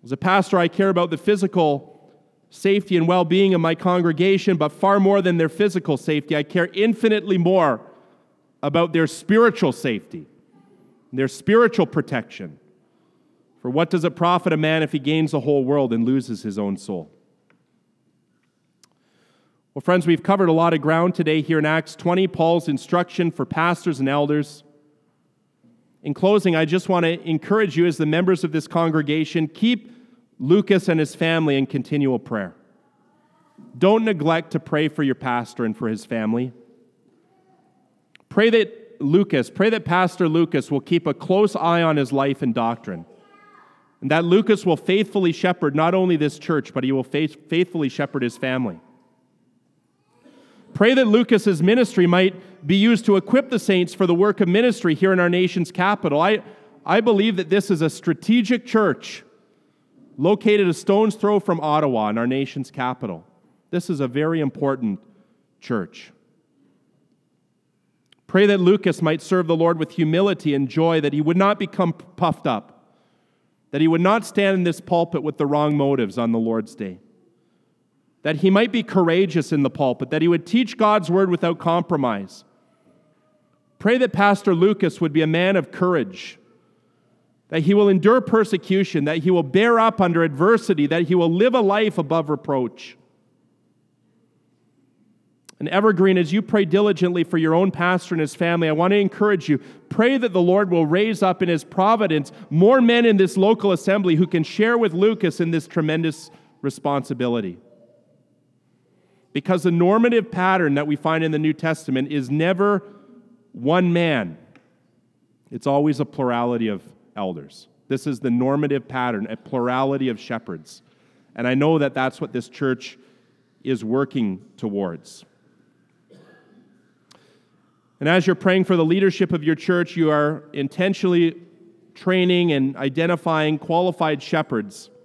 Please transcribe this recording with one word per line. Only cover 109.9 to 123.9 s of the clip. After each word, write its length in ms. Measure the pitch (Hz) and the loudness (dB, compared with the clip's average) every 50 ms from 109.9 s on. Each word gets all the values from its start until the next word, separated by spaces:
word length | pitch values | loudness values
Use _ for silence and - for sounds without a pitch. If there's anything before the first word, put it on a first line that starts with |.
| 202 226 233 240 233 233 202 226 | 4 4 2 2 2 0 -2 -2
pattern 420 | - 190 180 185 190 190 175 147 143 | -4 -2 0 2 2 2 2 2 0
that 140 | 143 147 151 | 0 0 -2
we 80 | 147 | -4
find 280 | 147 - 160 160 156 160 | -2 -2 -2 0 0 0
in 80 | 160 | -2
the 80 | 156 151 | -2 0
New 140 | 156 156 147 | 0 -2 -2
Testament 580 | - - 160 160 156 - - 131 131 135 143 | -2 -2 -4 -4 -4 -4 -4 -4 -4 -4 -4
is 200 | 147 147 131 123 | -4 -6 -4 -2
never 520 | 139 151 160 175 190 180 196 202 208 185 196 - - - - _ - - _ _ _ _ _ _ | -2 -2 0 0 0 0 0 0 0 0 -2 -8 -20 -20 -20 _ -20 -20 _ _ _ _ _ _
one 420 | _ - 120 135 165 180 185 175 170 | _ -6 -2 0 2 2 2 2 2
man. 440 | 170 170 165 151 123 104 87 78 - - _ _ _ _ _ _ _ _ _ _ _ _ _ _ _ _ _ _ _ _ _ | 0 0 0 0 -2 -2 -6 -10 -16 -20 _ _ _ _ _ _ _ _ _ _ _ _ _ _ _ _ _ _ _ _ _
It's 160 | 120 117 - 139 | -16 -6 -2 0
always 320 | 139 143 147 156 143 127 | 0 2 2 0 0 -2
a 60 | 143 | -4
plurality 640 | - - - 135 123 120 120 120 123 120 117 117 110 | -6 -4 -4 -2 -2 0 0 -2 -2 -2 -2 -2 -2
of 140 | 104 92 - - - _ _ _ _ | -4 -6 -10 -16 -20 _ _ _ _
elders. 520 | 107 101 95 90 78 71 71 - - - _ _ _ _ _ | -8 -8 -8 -8 -10 -14 -18 -20 -20 -20 _ _ _ _ _
This 200 | 135 131 - 151 | -8 -6 -4 -6
is 120 | 135 110 | -8 -4
the 120 | - 131 | -2 -2
normative 560 | 117 120 127 131 139 143 151 143 143 135 120 - | 0 0 0 0 0 0 0 -2 -2 -4 -6 -8
pattern, 400 | 131 127 123 123 117 101 101 113 | -8 -6 -4 -4 -4 -6 -6 -8
a 80 | 110 113 | -10 -14
plurality 720 | - - - 127 120 123 123 127 135 135 139 139 131 127 | -12 -8 -6 -4 -2 -2 -2 -2 -2 -2 -2 -2 -4 -4
of 100 | 113 104 | -4 -6
shepherds. 640 | - - 120 113 - - 90 80 78 - - - _ _ _ _ _ _ _ _ _ _ _ | -8 -10 -10 -10 -10 -12 -14 -14 -14 -20 -20 -20 _ _ _ _ _ _ _ _ _ _ _
And 120 | - 120 123 | -6 -4 -2
I 60 | 127 | 0
know 240 | 135 143 156 160 156 | 2 2 2 2 2
that 160 | 143 139 131 | 0 -2 -2
that's 260 | 135 131 131 - - | -4 -4 -4 -4 -8
what 140 | 160 123 - | -12 -8 -8
this 160 | 127 117 - | -10 -10 -10
church 480 | - - 139 135 127 - - - - _ _ _ _ _ _ _ _ _ _ _ _ _ _ | -10 -4 -2 -2 -2 -4 -6 -20 -20 _ _ _ _ _ _ _ _ _ _ _ _ _ _
is 220 | 131 131 110 101 | -6 -6 -4 -4
working 580 | 107 | -4